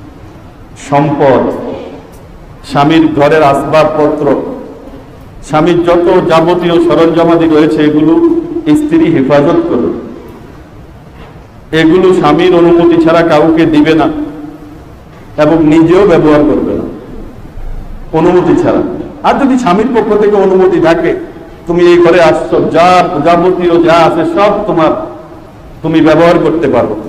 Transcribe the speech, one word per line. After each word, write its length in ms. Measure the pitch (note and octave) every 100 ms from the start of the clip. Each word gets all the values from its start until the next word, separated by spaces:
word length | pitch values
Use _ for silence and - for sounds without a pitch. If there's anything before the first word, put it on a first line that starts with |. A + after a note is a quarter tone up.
| - - - - - - - - -
সম্পদ, 540 | D3 D3+ D3 C#3+ B2 A#3+ - - - - - - - - - - - -
স্বামীর 380 | D3 C#3+ D#3+ D3+ C3
ঘরের 280 | C#3+ D#3
আসবাবপত্র, 840 | D3+ C#3 C#3+ D#3 D3 D#3 D3+ D3 C#3+ C3 - - - - - - - - - -
স্বামীর 360 | - D#3 E3+ E3+
যত 240 | E3+ F3 F3 F3+ E3
যাবতীয় 480 | D#3+ E3 F3+ E3+ E3+
সরঞ্জামাদি 640 | E3 D3+ E3 D#3+ E3 E3 D#3+
রয়েছে 320 | D3+ D3+ D#3
এগুলো 300 | D3 D3+ D3+ E3 E3+ - - - - D3+
স্ত্রী 300 | D3+ E3 E3+
হেফাজত 480 | C3+ C3 C#3+ E3+ E3+ -
করবে। 240 | - - - - - - - - - - - - - - - - - - - -
এগুলো 360 | D#3 D#3+ F3+ F#3
স্বামীর 400 | F3 D3+ D#3 F3+ F3
অনুমতি 420 | E3+ E3+ E3+ E3
ছাড়া 200 | D#3+ E3
কাউকে 420 | E3 D3+ E3 D#3+ D#3+
দিবে 280 | D3 D3+ D#3+
না 120 | C#3 D3 - - - - - - - - - - - -
এবং 200 | G3+ E3
নিজেও 400 | D3+ E3 D#3+ F#3 G3+
ব্যবহার 340 | D#3+ D3+ D3
করবে 300 | D3 - -
না 120 | - - - - - - - - - - - - - -
অনুমতি 400 | D#3+ E3+ F3+ E3+ -
ছাড়া। 220 | - - - - - -
আর 100 | F#3+ A#3+
যদি 160 | C4 B3+
স্বামীর 300 | F3 F#3+ A#3+
পক্ষ 160 | A#3 G#3 G#3
থেকে 160 | G#3 G3+
অনুমতি 440 | F#3+ F#3 F3+ E3+
থাকে, 300 | D#3+ E3+ - - - - - -
"তুমি 180 | - F3 F3
এই 120 | E3+
ঘরে 220 | E3+ F3
আসছো, 360 | D#3+ D#3 - E3 -
যা 140 | D3+ F3+ F3+ E3+ D3
যাবতীয় 500 | D3+ E3+ F3+ F3 F3 E3+
যা 120 | D#3+ E3+ E3
আছে 180 | E3 D#3
সব 180 | G3 G#3 G3+ -
তোমার, 260 | - D#4 - - - - - - - - -
তুমি 200 | D#3+ D#3+
ব্যবহার 360 | D#3 D#3 E3+ E3+
করতে 280 | D#3+ E3 C#3+
পারো।" 260 | - - G#2+